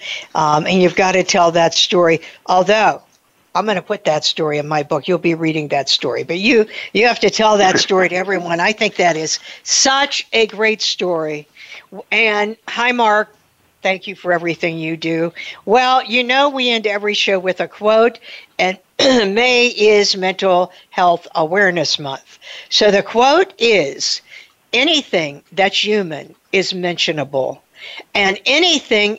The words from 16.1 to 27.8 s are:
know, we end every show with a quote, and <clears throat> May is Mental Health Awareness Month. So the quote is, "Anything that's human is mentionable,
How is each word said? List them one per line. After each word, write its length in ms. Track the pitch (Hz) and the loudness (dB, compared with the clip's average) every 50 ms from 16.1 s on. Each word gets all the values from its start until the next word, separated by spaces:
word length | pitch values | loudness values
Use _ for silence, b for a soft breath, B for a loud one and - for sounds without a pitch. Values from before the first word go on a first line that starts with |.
| 220 247 247 | -2 -2 0
know, 260 | 240 254 269 285 294 | 0 2 2 2 2
we 220 | 269 269 247 247 | 0 -2 -2 -2
end 160 | 233 226 214 | -2 -2 -2
every 280 | 214 202 208 202 208 208 | -2 -4 -2 -4 -4 -2
show 260 | - - - 196 185 | -2 0 0 0 0
with 200 | 180 185 180 - | -2 -2 -4 -4
a 60 | 175 | -6
quote, 540 | 160 - - 208 214 220 220 226 247 240 B B B B B B B _ - | -8 -8 -4 0 2 4 4 4 4 0 B B B B B B B _ -4
and 180 | 180 185 190 - _ _ | -2 -2 -4 -6 _ _
<clears throat> 100 | _ - | _ 0
May 680 | 294 269 262 240 214 196 196 220 247 254 247 240 240 240 | 2 4 4 4 2 2 2 2 2 2 4 4 2 2
is 480 | - - 208 214 214 208 202 202 - | 2 2 4 4 6 4 4 2 0
Mental 540 | 196 185 185 185 185 190 190 180 175 180 175 b b b b | -2 -2 -4 -2 0 0 2 4 2 2 0 b b b b
Health 360 | - - 185 175 170 170 - - - | -2 2 2 2 2 2 -2 -6 -4
Awareness 640 | - 160 156 175 202 202 185 175 170 147 - - - | -2 -2 0 2 2 2 2 2 0 -2 -2 -4 -4
Month. 400 | 151 135 135 - - _ - B B B B B B B | -6 -8 -10 -12 -14 _ -20 B B B B B B B
So 220 | - - 220 208 196 | 0 2 4 4 4
the 100 | 202 190 | 2 0
quote 520 | - - 226 247 269 294 339 381 - - - | 0 0 2 4 4 4 4 2 0 -2 -2
is, 640 | 233 233 220 185 147 135 - - - - - - B B B B B B B _ _ _ - | 2 2 4 2 2 0 -4 -6 -6 -6 -6 -8 B B B B B B B _ _ _ -2
"Anything 680 | 233 262 330 330 196 - - - 185 160 147 143 143 - _ 175 | -2 0 0 0 -2 -2 -2 -2 -4 -4 -4 -8 -14 -20 _ -2
that's 300 | 175 196 196 - - - | -2 0 0 0 -2 -2
human 520 | 202 214 214 196 165 156 139 143 - - _ _ _ - | 0 0 -2 -2 -4 -6 -10 -12 -14 -20 _ _ _ -2
is 220 | 196 180 170 190 | -2 -2 -2 -4
mentionable, 880 | 185 180 175 175 160 - - 160 151 135 135 139 135 131 131 135 - _ B B B | -4 -4 -4 -4 -2 -4 -4 -2 -4 -6 -4 -4 -4 -4 -4 -6 -10 _ B B B